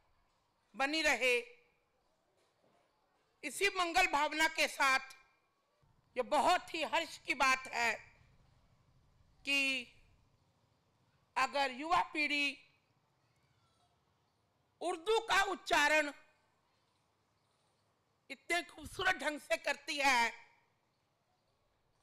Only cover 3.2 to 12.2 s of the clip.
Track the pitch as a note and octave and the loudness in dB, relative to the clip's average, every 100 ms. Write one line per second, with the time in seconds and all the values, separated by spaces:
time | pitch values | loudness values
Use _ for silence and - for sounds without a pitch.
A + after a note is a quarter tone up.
3.2 | _ _ D4 - G4 F#4+ E4+ E4+ F4 D4 | _ _ -10 -2 0 0 0 2 2 2
4.2 | D4+ D4+ D#4+ D#4 D4 - C#4 C4 - - | 0 2 0 2 -2 2 2 2 -2 -16
5.2 | _ _ _ _ _ _ _ _ _ A#3+ | _ _ _ _ _ _ _ _ _ -6
6.2 | G#3+ D4 E4+ F4+ - E4 B3 D#4 D#4+ - | 0 2 4 2 0 -6 -2 -2 -4 -6
7.2 | - C4+ C4+ B3+ C4+ A#3 A#3 - - - | -6 0 2 2 -2 -2 -2 -2 -8 -20
8.2 | - _ _ _ _ _ _ _ _ _ | -20 _ _ _ _ _ _ _ _ _
9.2 | _ _ C#4 C#4 C4+ C4 A#3 - - _ | _ _ -2 0 0 -2 -8 -18 -20 _
10.2 | _ _ _ _ _ _ _ _ _ _ | _ _ _ _ _ _ _ _ _ _
11.2 | _ B3 C4 C#4 C#4 B3 D#4+ F4 F4 D#4+ | _ -2 -2 0 -2 -4 0 0 0 -2